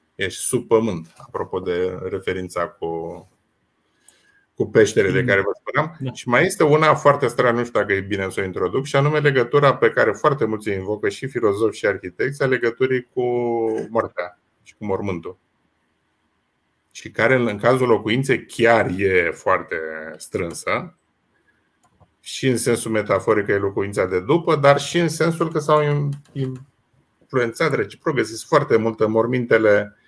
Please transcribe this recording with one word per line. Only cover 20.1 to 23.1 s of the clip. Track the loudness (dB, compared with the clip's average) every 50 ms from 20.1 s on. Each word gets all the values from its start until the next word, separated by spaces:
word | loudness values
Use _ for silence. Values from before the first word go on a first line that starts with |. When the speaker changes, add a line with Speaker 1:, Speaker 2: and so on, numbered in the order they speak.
| -16 -16
Speaker 1:
strânsă, | -12 -8 -6 -6 -6 -6 -8 -8 -6 -4 -4 -4 -4 -8 -14 _ _ _ _ _ _ _ _ _ _ _ _ _ _ _ _ _ _ _ _ _ _ _ _ _
și | _ -14 -8 -2 0 0
în | 0 0
sensul | 0 0 -2 -2 -2 -2
metaforic | -2 -2 -2 0